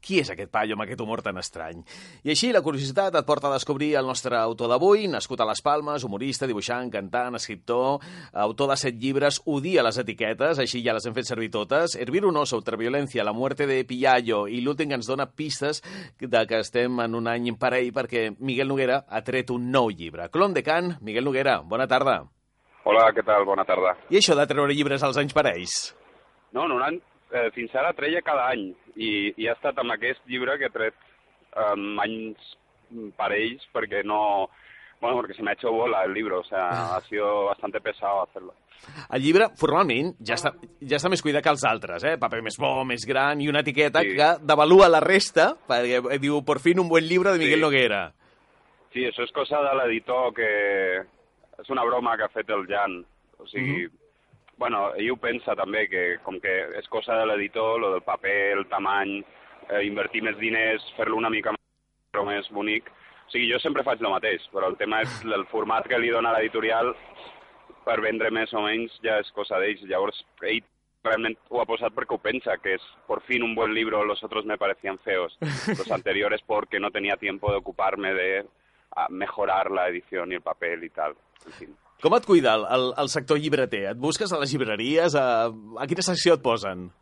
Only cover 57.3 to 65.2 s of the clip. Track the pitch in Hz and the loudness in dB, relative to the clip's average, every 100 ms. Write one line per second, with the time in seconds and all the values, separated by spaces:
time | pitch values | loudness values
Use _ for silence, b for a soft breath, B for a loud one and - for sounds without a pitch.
57.3 | 107 101 113 110 117 107 92 - 95 98 | 0 -2 -2 0 0 0 -2 -4 -4 0
58.3 | 101 98 98 98 98 98 98 98 101 101 | 0 2 0 -2 -4 -2 -2 -2 -6 -12
59.3 | B B B - 104 104 104 101 110 110 | B B B -6 -2 -2 -2 -4 -2 -4
60.3 | 104 110 113 110 110 - - 110 110 113 | -4 -2 0 0 0 -4 -6 -2 0 -2
61.3 | 107 110 104 _ _ _ _ _ 104 101 | -2 -4 -6 _ _ _ _ _ -4 -2
62.3 | 101 98 104 104 107 - b b b - | -4 -6 -4 -2 -2 -4 b b b -8
63.3 | 123 120 123 160 139 135 117 110 95 110 | -2 0 0 0 -2 -2 -2 0 0 0
64.3 | 90 - 95 95 92 104 110 113 120 | -2 -4 -2 -2 -2 -2 0 -2 -6